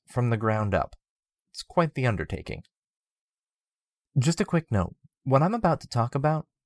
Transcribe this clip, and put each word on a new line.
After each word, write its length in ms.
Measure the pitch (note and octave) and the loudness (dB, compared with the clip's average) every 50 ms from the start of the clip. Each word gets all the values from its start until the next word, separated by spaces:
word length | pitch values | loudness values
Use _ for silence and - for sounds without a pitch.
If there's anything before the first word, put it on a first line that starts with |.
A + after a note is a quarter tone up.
| _ | _
from 240 | - - B2+ A#2+ A#2+ | -8 -4 -2 0 0
the 60 | A#2 | 0
ground 360 | G#2+ A2+ A2 G#2+ G#2+ G#2+ G2+ F#2+ | 0 0 0 0 0 0 0 0
up. 220 | E2+ - - - - _ _ _ _ _ _ _ _ _ _ - | 0 -2 -4 -8 -18 _ _ _ _ _ _ _ _ _ _ -16
It's 120 | - - | -16 -16
quite 300 | - - F3+ E3+ D#3 - | -4 -2 0 0 0 0
the 120 | C3+ B2+ | -2 0
undertaking. 560 | B2 G#2+ F2+ - - - - - - - - - _ _ _ _ _ _ _ _ _ _ _ _ _ _ _ _ _ _ _ _ _ _ _ _ _ _ _ _ _ - | 0 0 -2 -4 -6 -8 -8 -8 -10 -12 -12 -14 _ _ _ _ _ _ _ _ _ _ _ _ _ _ _ _ _ _ _ _ _ _ _ _ _ _ _ _ _ -2
Just 240 | C#3+ A#2+ D#3+ E3+ - | 0 2 2 2 0
a 40 | G3+ | 0
quick 260 | - - E3 - - | 0 0 -2 -2 0
note, 240 | A2 G2 F2 - - - _ _ _ _ - | 0 -2 -2 -2 -6 -12 _ _ _ _ -2
what 180 | C3+ C3 C#3 D#3 | 2 2 4 4
I'm 120 | F#3 A3+ | 2 2
about 260 | A#3 A3 F3 D#3 - | 2 0 0 0 0
to 80 | - - | -4 -4
talk 260 | - A#2+ A2+ B2+ - | -2 -2 -2 0 0
about 320 | C#3+ C#3 D3+ D#3 D3+ - _ _ _ _ | 0 0 0 0 -2 -4 _ _ _ _